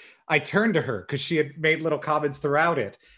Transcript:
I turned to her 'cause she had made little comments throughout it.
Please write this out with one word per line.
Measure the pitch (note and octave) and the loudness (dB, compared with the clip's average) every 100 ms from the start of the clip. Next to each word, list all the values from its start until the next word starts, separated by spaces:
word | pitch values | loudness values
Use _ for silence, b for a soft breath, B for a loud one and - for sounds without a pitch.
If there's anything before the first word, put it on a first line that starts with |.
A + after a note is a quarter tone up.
| B B - | B B -2
I | D3+ | 0
turned | C3+ G3 A3+ | 2 2 2
to | E3 | 2
her | C3 G#2+ | 0 -4
'cause | - C#3 | -6 -6
she | - E3 | -2 -2
had | C#3+ D#3 | -2 0
made | D#3 D#3+ | 0 0
little | D#3+ D3 | 0 -2
comments | - D3+ D3 - | 0 0 0 -2
throughout | D3 C#3+ E3+ D#3 | 0 2 2 2
it. | G2 - b | -2 -8 b